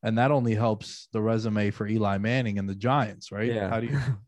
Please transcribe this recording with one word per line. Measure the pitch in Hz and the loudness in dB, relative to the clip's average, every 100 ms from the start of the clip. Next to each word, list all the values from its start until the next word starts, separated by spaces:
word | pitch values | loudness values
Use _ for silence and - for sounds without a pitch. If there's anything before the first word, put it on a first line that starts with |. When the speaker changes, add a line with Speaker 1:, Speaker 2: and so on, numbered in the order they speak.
Speaker 1:
And | 110 113 | 0 2
that | 127 | 4
only | 143 120 | 4 2
helps | 107 117 107 - - - | 2 2 0 -4 -16 -8
the | 113 | -2
resume | 107 113 110 107 104 | 0 0 0 0 0
for | 101 104 | 0 -2
Eli | 110 104 98 | 0 2 0
Manning | 104 127 117 101 | 0 0 0 -2
and | 98 | -4
the | |
Giants, | 98 117 143 113 98 - | -2 0 2 0 -4 -12
right? | 101 113 | -4 -2
Speaker 2:
Yeah. | 117 98 | 0 0
Speaker 1:
How | 113 | -2
do | 117 | -2
you | 143 131 110 | -2 -2 -4